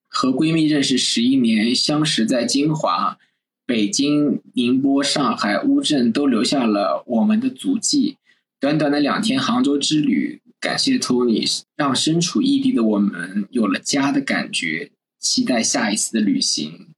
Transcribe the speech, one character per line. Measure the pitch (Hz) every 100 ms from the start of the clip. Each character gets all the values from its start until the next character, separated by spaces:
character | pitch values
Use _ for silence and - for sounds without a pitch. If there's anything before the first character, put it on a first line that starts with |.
| _
和 | - 131
闺 | 131 160
蜜 | 160 156
认 | 143
识 | 131 123
十 | - 120
一 | 120 135
年， | 117 110 113
相 | 127 - 151
识 | 151 -
在 | 110 127
金 | 117 135 151
华、 | 156 98 87 98 - _ _ _ _ -
北 | 117 101
京、 | 101 143 147 147 - -
宁 | - 120 131
波、 | 139 139
上 | 139 156 123 113
海、 | 104 101
乌 | - 143
镇 | - 143 120
都 | 139 143
留 | 110
下 | 120 139 117
了 | 101 82 69 -
我 | 117
们 | 107 107
的 | 131
足 | - - -
迹。 | - 294 226 - _ _ _ _
短 | 139 311
短 | 143
的 | 147
两 | 139 101
天 | 104 131
杭 | - 123
州 | 135 143
之 | 139 151
旅， | 147 92 - 60 _ _
感 | - -
谢 | - 123
Tony， | - 123 123 107 - - - -
让 | 143
身 | 127 156 165
处 | 175 110
异 | 135 139
地 | 135
的 | 123
我 | 110 104
们 | 101 85 87 101 101
有 | 120 101
了 | 92
家 | - 143 139
的 | 139
感 | - 98 -
觉， | - 82 80 - _ _ _
期 | - -
待 | 123 120
下 | 110 - 110
一 | 104
次 | -
的 | 110
旅 | 104 87
行。 | - - 76 85 -